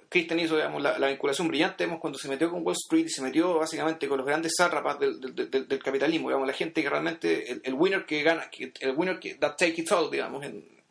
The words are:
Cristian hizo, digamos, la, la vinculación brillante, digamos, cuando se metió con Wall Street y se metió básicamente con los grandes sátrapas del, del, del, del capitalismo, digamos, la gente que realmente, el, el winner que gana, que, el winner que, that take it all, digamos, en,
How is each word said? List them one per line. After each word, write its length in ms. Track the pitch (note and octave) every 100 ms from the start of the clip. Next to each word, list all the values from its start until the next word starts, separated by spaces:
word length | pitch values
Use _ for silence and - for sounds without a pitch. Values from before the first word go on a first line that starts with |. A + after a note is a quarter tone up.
| -
Cristian 300 | F3+ E3+ E3
hizo, 160 | D#3+ D#3
digamos, 260 | D3 D3+
la, 160 | C#3 -
la 100 | C#3
vinculación 380 | C3+ C#3+ C3+ E3
brillante, 360 | C#3 F3+ -
digamos, 180 | F3 E3
cuando 160 | D#3 -
se 100 | C#3+
metió 220 | C3+ E3+
con 160 | F3 E3+
Wall 100 | F3+
Street 300 | - D#3+ D#3+
y 40 |
se 120 | C#3
metió 380 | C3 C#3 F3 E3
básicamente 480 | D#3 D#3 D#3 D#3+ C#3
con 100 | C3+
los 80 | C3+
grandes 280 | D#3 E3 -
sátrapas 420 | F3 D3+ C#3+ C#3
del, 220 | C#3 B2+
del, 300 | B2+ B2 B2+
del, 160 | C3+ C3
del 160 | C3+
capitalismo, 460 | - C3+ C#3+ D#3+ B2+
digamos, 180 | C3+ C3+
la 60 | -
gente 260 | E3 D#3+
que 80 | C#3+
realmente, 600 | D3 D#3+ E3 E3+ E3 A#2
el, 100 | B2
el 100 | C3 C3
winner 320 | F#3 F#3+ -
que 160 | D3+
gana, 260 | D3+ D#3+ C3
que, 240 | - C3 -
el 160 | C3+ C3+
winner 240 | F#3 F3+
que, 160 | - -
that 200 | D3 -
take 240 | F3 E3
it 120 | -
all, 180 | F3+ D3+
digamos, 340 | C#3 A#2+ C3+
en, 240 | G#3 - - _ _